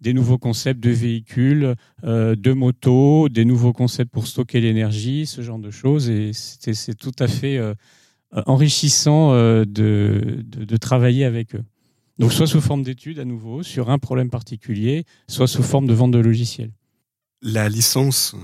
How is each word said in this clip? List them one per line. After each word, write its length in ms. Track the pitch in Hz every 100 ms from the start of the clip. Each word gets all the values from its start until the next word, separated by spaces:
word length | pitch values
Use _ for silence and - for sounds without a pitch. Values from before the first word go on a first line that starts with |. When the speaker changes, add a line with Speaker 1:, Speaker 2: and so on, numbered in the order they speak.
Speaker 1:
des 120 | 117
nouveaux 240 | 127 120 123
concepts 420 | 123 113 139 127
de 120 | 120
véhicules, 840 | 117 117 113 110 123 131 147 135 120 _ _ 113
euh, 280 | 113 113 107
de 180 | 113
motos, 760 | 131 127 123 131 127 143 156 151
des 140 | 113 117
nouveaux 280 | 123 120
concepts 380 | 117 123 - 110
pour 160 | - 117
stocker 340 | - 123 123
l'énergie, 640 | 113 110 107 107 113 143 156
ce 160 | -
genre 180 | 117 113
de 100 | 107
choses. 380 | 104 131 147 120
Et 220 | 107 107
c'est, 400 | 110 - - -
c'est 220 | 107 - 104
tout 160 | - -
à 80 | 123
fait, 300 | 117 139 135
euh, 160 | 110 107 _ _ _ _ _
euh, 80 | - 107
enrichissant, 880 | 135 151 - 147 - 151 151 156
euh, 320 | 127 117 113 107
de, 760 | 104 107 104 104 104 113 117
de, 200 | 113 131
de 140 | 107 113
travailler 480 | - 127 123 127 131
avec 280 | 117 113
eux. 100 | 110 113 _ _ _ _ -
Donc 160 | 120
soit 140 | - 160
sous 140 | 156
forme 220 | 135 143
d'études 360 | 131 127 151 160
à 60 | 127
nouveau, 380 | 117 113 127
sur 260 | 180 - 120
un 80 | 139
problème 320 | - 127 123
particulier, 760 | 120 110 110 - 104 113 151 165 _ -
soit 200 | - 127
sous 160 | -
forme 240 | 127 139 135
de 60 |
vente 180 | 113 127
de 80 | 120
logiciels. 520 | 113 113 117 - 113 107 _ _ _ _ _ _
Speaker 2:
La 280 | 110 110 107
licence 640 | 107 113 131 135 127 - 98